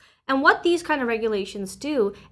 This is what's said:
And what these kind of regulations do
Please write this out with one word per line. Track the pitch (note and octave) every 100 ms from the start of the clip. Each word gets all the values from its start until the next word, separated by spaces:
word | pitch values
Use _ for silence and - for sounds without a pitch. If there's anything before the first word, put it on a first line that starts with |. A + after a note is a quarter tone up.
| _ _ -
And | C4+
what | D#4 F4
these | F4 E4+
kind | - D4
of | A#3+
regulations | A3+ A3 G#3 G3 G#3 F#3 -
do | C#4+ C#4+ G3+ - -